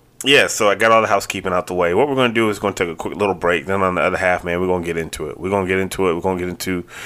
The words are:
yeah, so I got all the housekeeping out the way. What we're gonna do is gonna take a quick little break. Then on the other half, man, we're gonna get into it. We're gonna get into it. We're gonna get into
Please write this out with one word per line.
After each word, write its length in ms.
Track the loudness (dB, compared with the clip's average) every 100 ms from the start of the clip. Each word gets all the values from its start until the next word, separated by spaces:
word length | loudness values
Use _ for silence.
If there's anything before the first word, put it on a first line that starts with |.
| _ -6
yeah, 240 | 4 4 4
so 220 | 2 2
I 60 |
got 180 | 4 4
all 80 | 4
the 80 | 4
housekeeping 440 | 0 0 -6 -2
out 140 | -2 -2
the 80 |
way. 200 | 0 2
What 120 | 2 2
we're 60 |
gonna 180 | 2 2
do 180 | 2 0
is 80 | 0
gonna 160 | -2
take 160 | -2 -4
a 40 |
quick 220 | -4 -8 -2
little 180 | 0
break. 320 | 0 0 0 0
Then 140 | 0
on 120 | 0
the 80 | 2
other 160 | 0 0
half, 260 | 0 0
man, 160 | -2 -2
we're 60 | 0
gonna 180 | -2
get 140 | -2 -6
into 300 | -6 -8 -10
it. 100 | -8
We're 100 | -2
gonna 160 | -2 0
get 120 | -2
into 320 | -2 -2 -2
it. 40 |
We're 60 | 0
gonna 180 | -2 -4
get 100 | -4
into 360 | -6 -6 -6 -6 -14